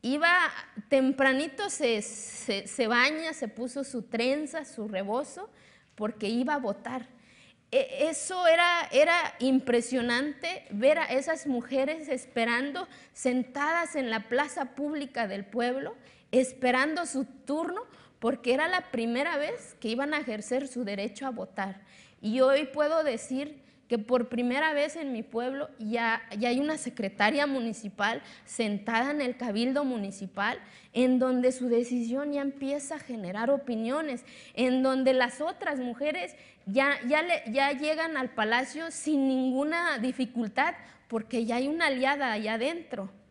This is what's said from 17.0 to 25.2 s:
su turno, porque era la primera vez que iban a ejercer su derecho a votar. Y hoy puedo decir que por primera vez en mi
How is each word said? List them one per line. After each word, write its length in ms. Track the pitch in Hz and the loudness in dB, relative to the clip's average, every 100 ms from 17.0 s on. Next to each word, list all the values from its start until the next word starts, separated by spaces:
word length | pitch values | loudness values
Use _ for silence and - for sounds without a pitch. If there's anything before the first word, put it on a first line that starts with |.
| 339 | -2
su 180 | 269 | -4
turno, 560 | 269 - - 302 339 370 508 - - _ | -4 -8 -4 -2 -2 -6 -10 -18 -20 _
porque 360 | 233 262 254 | -2 0 0
era 140 | 262 320 | 2 2
la 240 | 370 359 | 0 -2
primera 440 | 233 226 240 311 302 | -2 0 0 0 0
vez 380 | 302 480 - - | -2 -6 -12 -8
que 80 | 220 | -4
iban 260 | 233 285 | -2 0
a 60 | 302 | -2
ejercer 480 | 254 214 - 254 269 | -2 -6 -2 -2 -2
su 160 | 240 | -6
derecho 420 | 208 202 202 202 269 | -4 -4 -6 -6 -8
a 40 | |
votar. 500 | 220 190 - 196 190 - - - _ | -6 -8 -6 -6 -8 -18 -20 -20 _
Y 180 | 208 247 | -2 4
hoy 280 | 262 277 294 | 6 6 2
puedo 360 | 294 302 320 | 0 2 2
decir 580 | 302 226 - 262 294 302 - _ _ | 0 -2 -4 -6 -6 -12 -20 _ _
que 100 | 233 | -4
por 300 | 214 247 240 | 2 2 2
primera 440 | 233 247 262 311 | 0 0 2 2
vez 200 | 294 302 | 2 0
en 160 | 320 285 | -2 -6
mi 140 | 233 | -6